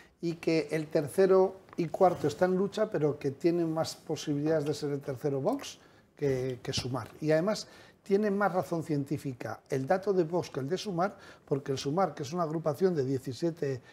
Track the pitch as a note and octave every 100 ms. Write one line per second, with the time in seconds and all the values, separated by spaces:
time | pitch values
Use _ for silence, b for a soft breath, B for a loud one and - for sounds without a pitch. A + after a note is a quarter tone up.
0 | B B E3+ E3 - D#3+ - D#3+ D3+ D#3+
1 | D3 - F#3+ F#3 F#3 - - - E3 -
2 | F#3 F3 D3+ A#2 F3+ F#3 G3 G#3 G#3+ E3+
3 | D3 C#3 C#3+ B2 E3+ E3+ E3 D#3+ D#3 -
4 | - D3+ - C#3+ D3+ D#3+ C#3+ D3 D3 C#3+
5 | C#3 C3 D3+ C3+ D3+ C#4 - - b b
6 | b - C#3+ C3 C3 B2 - - B2 B2+
7 | A2 - D3+ D#3 F#3 G#3 - B B B
8 | - G3 G#3+ G3 G3+ F3+ - E3 D#3 D3
9 | C3+ D3+ C#3+ B2+ A2+ G#2+ - C#3 C3 F#3
10 | F#3+ F#3 D#3+ F3 - C#3+ C3+ F#3 G#3+ E3+
11 | F#3+ - B B - C#3 - C3+ C#3 D#3+
12 | F#3 C#3+ C3+ F3 D#3+ D#3+ D#3 C#3+ F#3 E3
13 | B2+ C3+ C#3 A#2+ E3+ D#3+ C#3 B2+ B